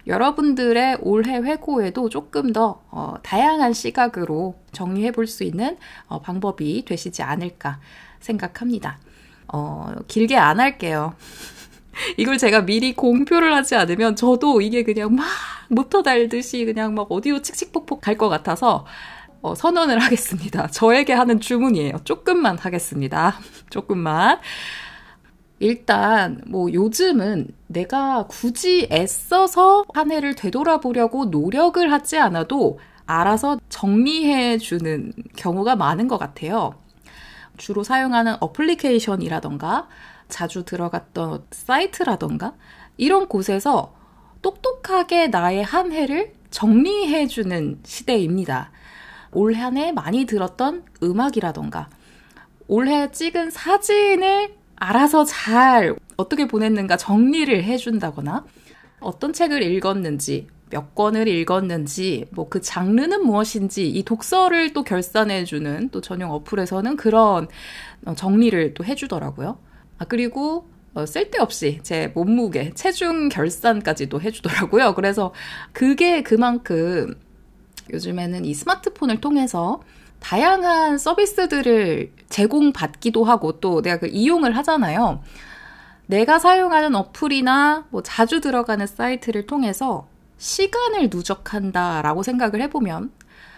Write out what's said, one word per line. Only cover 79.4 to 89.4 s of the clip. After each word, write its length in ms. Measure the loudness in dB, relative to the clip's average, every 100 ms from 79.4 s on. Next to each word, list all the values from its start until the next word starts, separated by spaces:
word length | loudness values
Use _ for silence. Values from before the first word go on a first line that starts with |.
| 0 -2 -2 -4 -10 -20 -20 -18
다양한 800 | -4 2 4 4 2 2 2 0
서비스들을 1120 | 0 2 2 2 0 2 4 4 2 -2 -6 -12 -6
제공받기도 920 | 0 2 4 4 2 -4 -4 0 2
하고 340 | 4 4 2 -2
또 220 | 0 2
내가 160 | 0 -2
그 100 | -2
이용을 480 | 0 2 2 2 0
하잖아요. 640 | 0 0 0 0 0 -2 -10 -20 -20 -20 -20 -20 -20 _
내가 320 | -2 2 4 6
사용하는 560 | 6 6 6 4 4
어플이나 920 | 0 -2 -4 -2 0 2 4 4 2 -4
뭐, 140 | -10
자주 360 | -4 0 2 2
들어가는 460 | 0 -2 0 -2
사이트를 640 | -4 -4 -4 -2 -4 -6